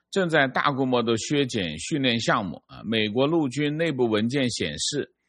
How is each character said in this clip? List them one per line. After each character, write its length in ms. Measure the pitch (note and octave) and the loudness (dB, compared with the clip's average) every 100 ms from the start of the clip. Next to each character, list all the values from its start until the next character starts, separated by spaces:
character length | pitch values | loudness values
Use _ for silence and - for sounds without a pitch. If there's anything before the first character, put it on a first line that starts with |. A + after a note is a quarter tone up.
| _ | _
正 160 | G3 F3+ | -2 2
在 220 | D#3 C3+ | 4 4
大 240 | F3 D3 | 2 0
规 140 | C3 C3 | 0 2
模 160 | A#2+ | 2
的 120 | A#2 A2+ | 2 0
削 260 | - D3 | 0 0
减 340 | C3+ A#2 F2 D#2 | 0 -2 -4 -6
训 220 | - D#3 | -6 0
练 180 | C3 A#2 | 0 2
项 260 | A2 C3+ | 2 0
目 180 | F#2+ - - | 0 -8 -14
啊。 160 | F2+ | -12
美 280 | G2+ A2 G#2+ | -2 0 2
国 160 | A2 C#3 | 2 2
陆 200 | E3 C#3+ | 2 0
军 300 | B2+ D3 D3+ | -2 -2 0
内 160 | E3 | -2
部 140 | C3+ A#2+ | 0 2
文 200 | G#2 A2+ | 2 2
件 220 | C#3+ B2 | 0 -2
显 300 | - F2+ D2+ | -2 -4 -4
示， 360 | - D3 - _ | -4 -4 -6 _